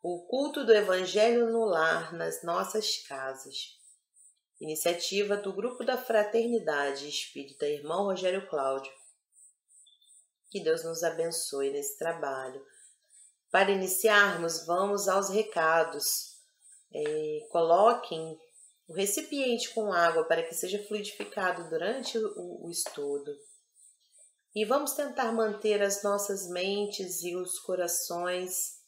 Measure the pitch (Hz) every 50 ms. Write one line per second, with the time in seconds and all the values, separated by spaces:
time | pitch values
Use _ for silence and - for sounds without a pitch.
0 | - 175 175 175 - - - 262 285 302 - 302 262 220 226 208 202 190 185 185
1 | 185 185 - 208 214 233 240 240 233 226 226 226 226 214 180 160 160 160 160 165
2 | 165 165 170 165 165 165 165 - - 170 170 185 196 190 - 220 214 - - -
3 | - - - 135 135 135 135 - - 151 - - - - - _ _ - _ _
4 | _ _ _ _ - - _ _ _ _ _ _ - 156 156 156 - 170 175 170
5 | - - 190 196 202 196 208 202 202 196 185 190 196 247 247 - 233 240 254 240
6 | - - 233 214 208 208 - 226 226 240 240 226 170 156 151 143 143 139 139 139
7 | 139 147 147 - - - - 139 139 135 135 - 147 147 147 143 139 151 165 185
8 | 202 202 190 180 175 185 185 196 190 - - 147 135 135 135 135 135 - - -
9 | _ _ _ _ _ _ _ _ - - _ _ _ _ _ - - _ _ _
10 | _ _ _ - _ _ _ _ _ _ - 196 165 156 165 165 165 165 165 160
11 | 170 165 156 165 165 165 165 - - - - 139 139 139 139 143 143 - - -
12 | 160 165 165 - 151 139 135 131 131 131 127 139 - - _ - - - _ _
13 | _ _ _ - - _ _ _ _ _ - 185 196 190 202 190 185 175 - -
14 | - 220 208 202 202 196 175 165 170 165 160 160 156 160 175 180 196 202 202 196
15 | - 190 185 196 196 190 190 214 214 - - 175 160 160 165 165 160 160 - 147
16 | - - - - - - - - _ _ _ _ _ - - - _ _ - 151
17 | 151 151 151 156 156 151 151 151 151 - - 170 165 165 170 185 208 233 233 233
18 | - - 170 160 160 160 160 - - _ _ _ - _ _ _ _ _ 165 180
19 | 196 202 - 311 311 - 302 277 262 254 240 226 - - - 226 214 208 214 175
20 | 170 165 160 165 160 - 165 165 165 - - - - 185 196 202 202 - 214 208
21 | 202 - - - 208 - - - 190 180 170 170 170 160 160 160 170 196 247 269
22 | 233 - - 226 220 208 - 180 180 180 170 - - 170 170 - - - - -
23 | 143 143 143 143 139 147 143 143 - - - _ _ _ _ _ _ - _ _
24 | _ _ _ _ _ _ _ _ _ _ _ 214 214 202 254 294 302 285 - -
25 | 285 269 - - 247 226 226 226 220 214 202 - - 214 208 208 202 202 202 -
26 | - 202 202 202 202 - 202 185 185 175 180 180 185 196 202 202 202 202 202 -
27 | 190 180 170 - 175 180 175 180 180 180 - - - - 185 185 180 175 175 -
28 | - - 170 170 175 180 180 180 185 185 185 - - - - - _